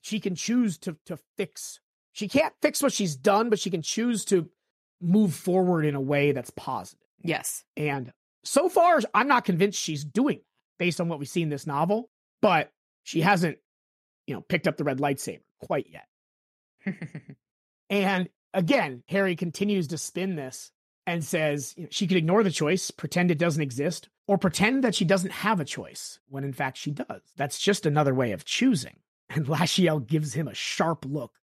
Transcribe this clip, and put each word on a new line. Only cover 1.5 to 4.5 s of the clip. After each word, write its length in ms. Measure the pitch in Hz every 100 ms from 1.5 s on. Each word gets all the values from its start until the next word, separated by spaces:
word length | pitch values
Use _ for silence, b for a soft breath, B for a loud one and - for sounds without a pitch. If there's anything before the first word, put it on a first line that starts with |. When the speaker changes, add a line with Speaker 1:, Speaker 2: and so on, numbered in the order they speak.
| - - - _ _ _
Speaker 1:
she 140 | - 208
can't 260 | 269 311 _
fix 200 | 302 -
what 100 | 277
she's 220 | - 190 135
done, 340 | 135 202 233
but 100 | 214
she 100 | 190
can 100 | 170
choose 420 | 151 - 240 220 -
to 240 | 190 160